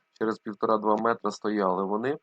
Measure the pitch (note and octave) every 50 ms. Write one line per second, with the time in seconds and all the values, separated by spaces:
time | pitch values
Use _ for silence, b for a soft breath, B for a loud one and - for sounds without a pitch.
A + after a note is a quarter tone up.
0 | _ _ _ _ A2 A2+ G#2+ - _ A2 G2+ - - A2 A2 G#2+ G#2 G#2+ G#2+ A2
1 | A2 A#2 A#2 - - G#2 G2 - - G#2+ G#2+ G#2 G2 F#2+ F2+ F#2 G2 F#2+ G#2 G#2+
2 | A#2 C3 D3+ D#3